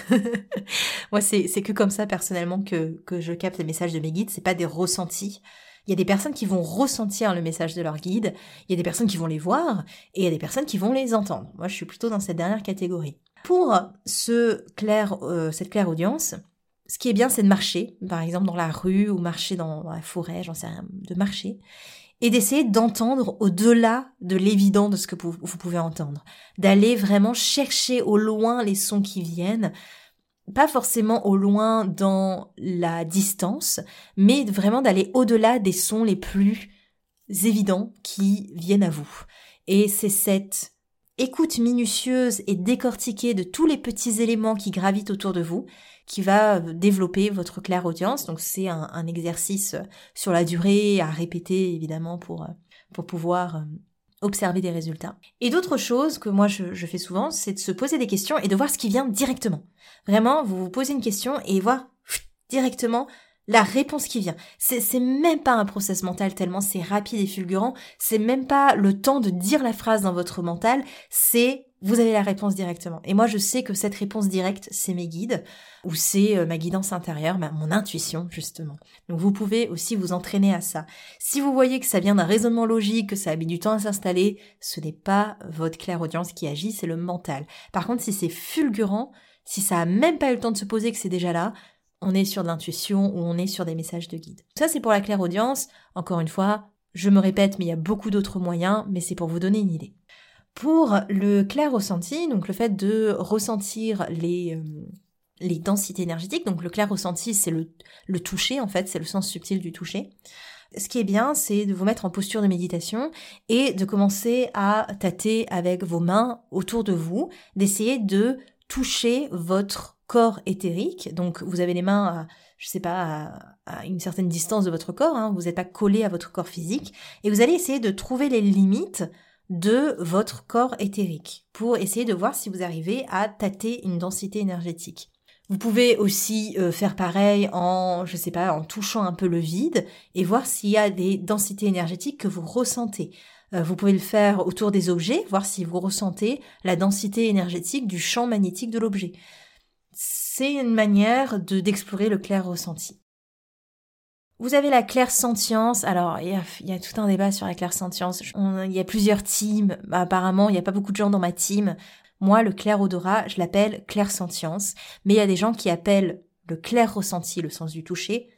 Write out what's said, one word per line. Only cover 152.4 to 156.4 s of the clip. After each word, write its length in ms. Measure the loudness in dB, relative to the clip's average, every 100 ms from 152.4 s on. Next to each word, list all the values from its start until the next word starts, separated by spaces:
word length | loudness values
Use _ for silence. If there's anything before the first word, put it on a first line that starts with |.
| -2
ressenti. 560 | -6 -8 -10 -12 -16 _ _ _ _ _ _ _ _ _ _ _ _ _ -10
Vous 160 | 0 2
avez 140 | 6
la 120 | 4
clairsentience. 1040 | 4 2 2 2 0 0 0 2 2 2
Alors, 360 | 0 0 0 -2
il 100 | -4
y 60 |
a, 60 | -4